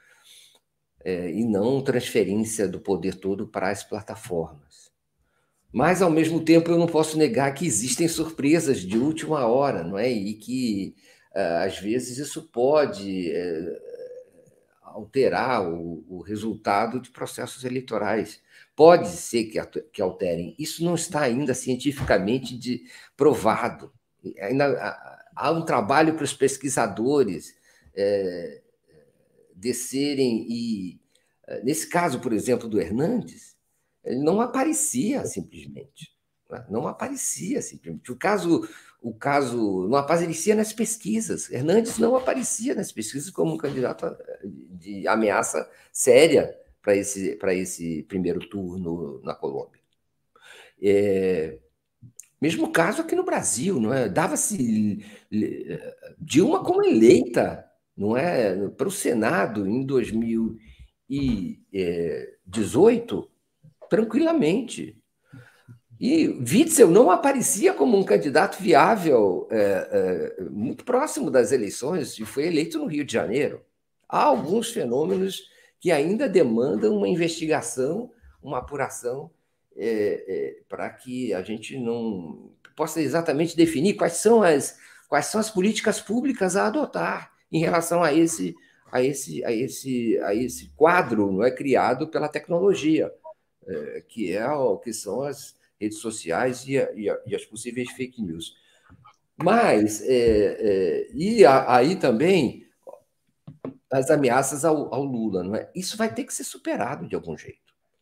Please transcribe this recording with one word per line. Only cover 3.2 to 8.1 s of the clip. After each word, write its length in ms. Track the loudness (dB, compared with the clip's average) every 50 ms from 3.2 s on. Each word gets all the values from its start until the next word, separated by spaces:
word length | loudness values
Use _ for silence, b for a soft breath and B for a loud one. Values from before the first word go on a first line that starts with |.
| -4 -4 -4 -4 -6
para 240 | -8 -6 -4 -4 -2
as 120 | -4 -6 -8
plataformas. 1080 | -10 -10 -10 -10 -12 -14 -14 -10 -6 -4 -4 -4 -6 -12 -20 _ _ _ -20 -20 _ _ _ _ _ _ _ _ _ _ _ _ _ _ _ _ _ -2
Mas, 280 | 2 4 4 4 4
ao 100 | 4 4
mesmo 320 | 4 4 2 2 0 0 4
tempo, 260 | 6 6 6 6 4
eu 80 | 2
não 80 | 2 2
posso 320 | 2 2 2 0 2 2
negar 360 | 2 2 2 2 0 0 0 -2
que 100 | -2 -2
existem 420 | -2 -2 -2 -2 -2 0 0 0
surpresas 720 | 0